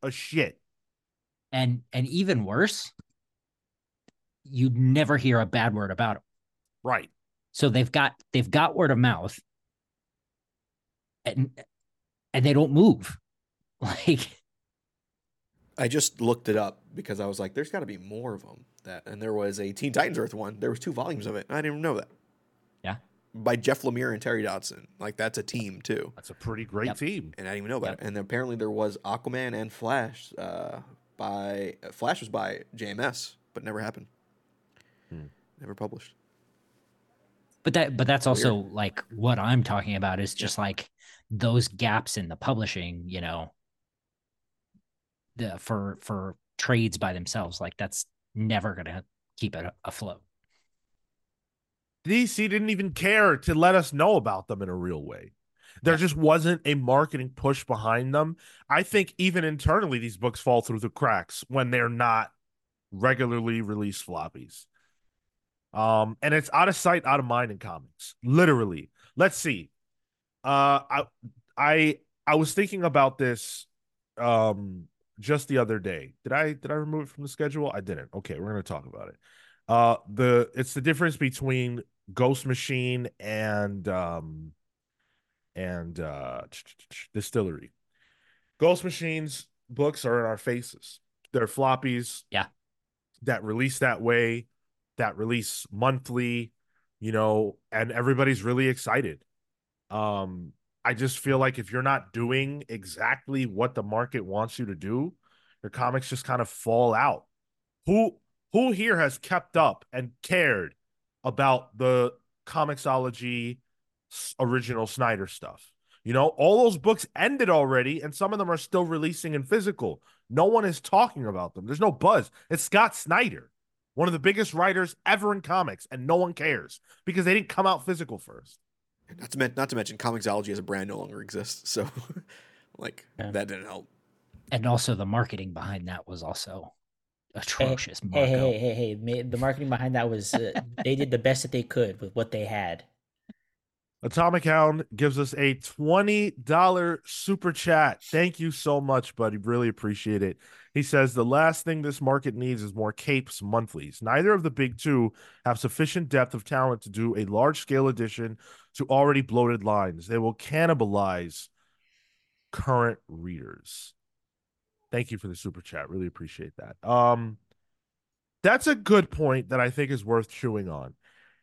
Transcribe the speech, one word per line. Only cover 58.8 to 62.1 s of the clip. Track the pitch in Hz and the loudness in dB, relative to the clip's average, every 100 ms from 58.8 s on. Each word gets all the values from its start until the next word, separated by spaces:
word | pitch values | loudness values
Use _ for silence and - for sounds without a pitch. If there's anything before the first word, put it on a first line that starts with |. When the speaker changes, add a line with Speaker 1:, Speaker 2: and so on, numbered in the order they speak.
Speaker 1:
think | 180 208 185 - | 2 0 0 0
even | 185 180 | 0 2
internally, | 160 151 - 185 180 120 | 0 0 2 2 2 -2
these | 117 92 | -4 -4
books | 120 - | -4 0
fall | 135 120 | 2 2
through | - 113 | 2 -4
the | 110 | -4
cracks | - 135 98 - - - | 0 0 0 -2 -12 -4
when | 131 123 | -2 0
they're | 123 120 | 0 0
not | 120 120 | 0 2